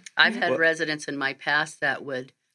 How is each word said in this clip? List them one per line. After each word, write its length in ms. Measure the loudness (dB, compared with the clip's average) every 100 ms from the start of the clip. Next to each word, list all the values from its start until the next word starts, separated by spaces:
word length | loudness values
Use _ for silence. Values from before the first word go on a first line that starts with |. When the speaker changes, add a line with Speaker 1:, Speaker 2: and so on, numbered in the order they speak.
| -2 4
Speaker 1:
I've 180 | 4 4
had 140 | 0
Speaker 2:
Well 80 | 2
Speaker 1:
residents 460 | 2 2 -2 -4 -6
in 100 | -4
my 180 | -4
past 460 | -4 0 0 0 -2
that 240 | -2 -2
would 280 | -4 -8 -8 _ _